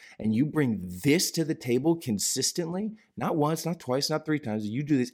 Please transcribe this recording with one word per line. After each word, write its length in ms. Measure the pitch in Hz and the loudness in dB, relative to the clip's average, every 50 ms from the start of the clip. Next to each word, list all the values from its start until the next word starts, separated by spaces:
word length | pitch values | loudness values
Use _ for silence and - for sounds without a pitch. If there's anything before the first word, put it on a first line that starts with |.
| - - - - | -20 -20 -10 -4
and 160 | - 110 110 | -2 0 2
you 100 | 110 139 | 2 2
bring 340 | 151 - 151 147 123 110 92 90 90 90 90 - | 2 2 2 2 2 0 -2 -4 -8 -8 0 4
this 300 | 139 143 180 190 - - | 4 4 4 4 0 -2
to 120 | 165 160 | -2 -2
the 120 | 147 156 | -2 -4
table 400 | - - 127 120 127 135 165 170 | -4 -2 0 0 2 4 2 2
consistently, 960 | 165 - - 107 95 - - - 131 131 - - - 175 165 170 185 214 220 214 - _ _ _ | 2 0 -2 -2 0 0 -2 -2 0 -2 -2 -2 -2 -4 -4 -4 -4 -4 -6 -8 -10 _ _ _
not 200 | - 131 180 - | -6 -4 -2 0
once, 300 | 160 147 147 165 165 - | 2 2 2 0 0 -2
not 140 | 160 175 170 | -4 -6 -4
twice, 280 | - - 127 135 147 - | -2 -2 0 0 0 0
not 160 | 156 156 156 | -2 -2 0
three 140 | - 156 147 | 0 -2 -2
times, 300 | - 113 107 110 104 104 | 0 -2 -4 -2 -2 -4
you 160 | 107 127 147 | -4 -4 0
do 120 | 139 156 | 2 2
this 140 | 131 123 123 | 2 2 0